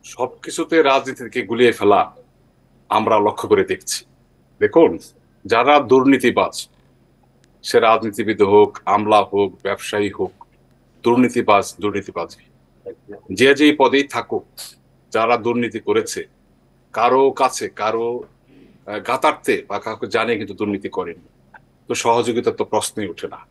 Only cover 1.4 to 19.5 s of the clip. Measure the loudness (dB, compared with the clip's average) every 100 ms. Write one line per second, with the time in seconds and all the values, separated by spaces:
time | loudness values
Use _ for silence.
1.4 | -6 2 2 4 2 4 2 -8 _ _
2.4 | _ _ _ _ _ -2 2 2 0 -2
3.4 | 0 0 0 -6 -8 -10 _ _ _ _
4.4 | _ _ 0 4 4 2 -12 _ _ _
5.4 | -2 0 4 2 4 4 4 2 2 0
6.4 | -2 -6 -16 _ _ _ _ _ _ _
7.4 | _ _ -2 2 2 2 0 -6 -4 0
8.4 | 4 6 4 0 -2 -2 2 2 2 -2
9.4 | -2 -4 -6 -6 -6 -4 -4 -4 -8 _
10.4 | -20 _ _ _ _ _ 0 2 2 0
11.4 | 2 2 0 -6 -6 -6 -8 -10 -12 -14
12.4 | _ _ _ _ -20 -20 -20 -20 -14 0
13.4 | 2 4 4 4 2 2 -2 -8 -6 -10
14.4 | -10 -20 -20 _ _ _ _ -2 0 0
15.4 | 0 -2 -4 -6 -2 -2 -2 -10 -14 _
16.4 | _ _ _ _ _ -2 2 4 2 2
17.4 | -2 -2 -10 -6 -4 -4 -6 -8 -12 _
18.4 | _ _ _ _ -12 -10 -6 -2 -2 -2
19.4 | -2